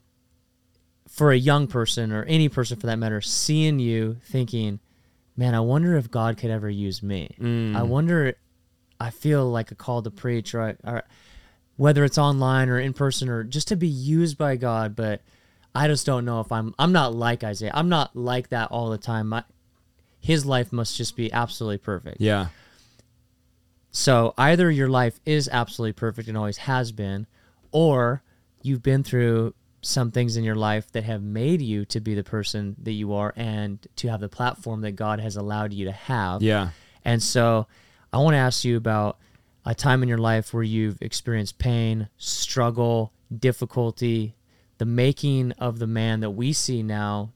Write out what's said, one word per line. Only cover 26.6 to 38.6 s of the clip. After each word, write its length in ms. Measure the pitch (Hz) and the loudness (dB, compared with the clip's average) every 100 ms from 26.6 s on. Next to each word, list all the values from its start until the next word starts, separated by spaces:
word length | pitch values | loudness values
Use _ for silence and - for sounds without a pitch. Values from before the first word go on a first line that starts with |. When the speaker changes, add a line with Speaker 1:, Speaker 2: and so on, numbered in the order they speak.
| - 131 117 | -2 -2 -2
Speaker 1:
been, 340 | 107 101 98 107 _ _ _ _ | -4 -6 -6 -8 _ _ _ _
or 520 | 151 165 131 120 135 - _ _ _ | 2 4 4 2 0 -6 _ _ _
you've 200 | 131 135 | -4 -2
been 200 | 139 135 | 2 2
through 520 | 139 123 120 113 113 - _ _ | 2 2 2 2 0 -6 _ _
some 300 | - - 120 | -4 -2 0
things 240 | 117 120 113 | 0 0 0
in 80 | |
your 100 | 113 | 0
life 380 | 110 107 107 107 | 0 0 0 -2
that 100 | 117 | -6
have 180 | 110 110 | -4 -4
made 380 | 101 107 131 180 | -4 -2 0 0
you 240 | 127 104 101 | 0 -2 -2
to 140 | - | -4
be 140 | 107 | -2
the 80 | 104 | -4
person 540 | 98 110 101 110 101 101 | -2 -4 -4 -4 -6 -6
that 100 | 113 | -6
you 220 | 107 104 | -4 -2
are 180 | 101 104 | -2 -2
and 500 | - 117 107 104 101 - - | -4 -4 -4 -4 -8 -12 -8
to 120 | 123 | -4
have 120 | 113 | -4
the 80 | 104 | -6
platform 540 | - 123 - - 110 | -4 -4 -4 -6 -6
that 100 | 107 | -6
God 260 | 98 107 107 | -4 -4 -2
has 160 | 110 101 | -4 -6
allowed 360 | 101 107 107 | -6 -4 -4
you 140 | 101 95 | -6 -6
to 60 | |
have. 480 | 101 - 127 95 92 | -8 -4 -2 -2 0
Speaker 2:
Yeah. 260 | 110 107 92 - _ _ | 2 2 0 -6 _ _
Speaker 1:
And 160 | - 117 | -2 0
so 440 | 110 127 117 113 107 _ _ _ _ | 0 2 4 2 0 _ _ _ _
I 60 | 113 | 2
wanna 180 | 151 147 | 4 4
ask 280 | 127 120 | 4 2